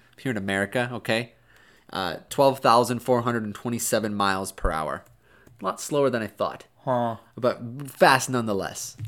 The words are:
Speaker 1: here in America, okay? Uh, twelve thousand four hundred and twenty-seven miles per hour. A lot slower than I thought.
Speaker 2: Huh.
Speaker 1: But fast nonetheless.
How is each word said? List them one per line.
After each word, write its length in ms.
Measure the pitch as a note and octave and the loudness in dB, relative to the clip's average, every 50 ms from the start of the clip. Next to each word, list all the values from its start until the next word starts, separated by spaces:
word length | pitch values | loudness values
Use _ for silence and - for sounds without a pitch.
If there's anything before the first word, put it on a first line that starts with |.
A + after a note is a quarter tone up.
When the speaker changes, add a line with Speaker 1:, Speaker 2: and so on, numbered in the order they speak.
| _ _ _ | _ _ _
Speaker 1:
here 120 | - - C3+ | -8 -6 -4
in 80 | A#2 | -4
America, 500 | G#2 G2 G2 G2 G2 G2+ G2 - B2+ A#2+ A#2+ B2 | -4 -2 0 0 0 0 0 0 -2 -2 -2 -4
okay? 380 | G#2+ - - A2+ A2+ B2 - _ _ _ _ _ _ _ _ _ _ _ - | -6 -2 -2 -2 -2 -2 -4 _ _ _ _ _ _ _ _ _ _ _ -10
Uh, 260 | - F#2 F#2+ E2+ - - - - | -6 -4 -4 -4 -6 -8 -10 -6
twelve 300 | - - C#3 C3+ B2+ - | 0 4 4 4 4 4
thousand 400 | - C3 A#2 A#2+ A#2+ A#2 B2 A2+ | 4 6 6 6 6 4 0 -2
four 220 | - - B2+ B2 | 0 2 2 2
hundred 220 | A#2 B2 A#2 A#2 A2 | 2 0 -2 -2 -4
and 120 | G#2+ G2+ | -6 -8
twenty-seven 580 | - - A#2 A#2+ A2+ - - - A2 G#2+ G#2+ G#2 | -6 -6 -6 -4 -4 -2 0 0 0 0 0 -2
miles 380 | G2+ G2+ G2 F#2+ F#2+ G2 F#2 | 0 0 0 0 0 -2 -6
per 180 | - - - F#2 | -6 -2 -2 0
hour. 320 | E2 D#2 D#2 D2 C#2 D2 - _ _ _ _ _ _ _ _ - - - | 0 0 -4 -4 -6 -8 -10 _ _ _ _ _ _ _ _ -20 -14 -8
A 60 | G3 | -6
lot 160 | F#3+ - - | -6 -6 -6
slower 300 | - - D3+ C#3+ C#3 C3 | -6 -2 0 2 2 2
than 100 | A#2+ A#2 | 2 0
I 60 | G#2+ | -4
thought. 380 | G2+ - - G2+ D2+ - - - _ _ _ - | -4 -4 -4 -4 -4 -4 -8 -16 _ _ _ -4
Speaker 2:
Huh. 300 | C#3 B2+ A#2+ A#2+ A#2 A2+ G#2 - _ - | -2 0 0 0 -2 -4 -8 -12 _ -6
Speaker 1:
But 240 | - B2 A#2+ - - B2 A#2 A#2+ C#3 D3 C3 | 0 0 0 0 0 -6 -12 -12 -12 -14 -6
fast 400 | - - F#3+ D#3+ C3+ B2+ - - | 2 6 6 6 6 6 2 0
nonetheless. 640 | B2+ A#2+ A2+ A2 G2+ F#2+ F2 - - - - - - - - | -2 -2 -2 -2 -2 -2 -4 -6 -8 -10 -12 -12 -12 -12 -10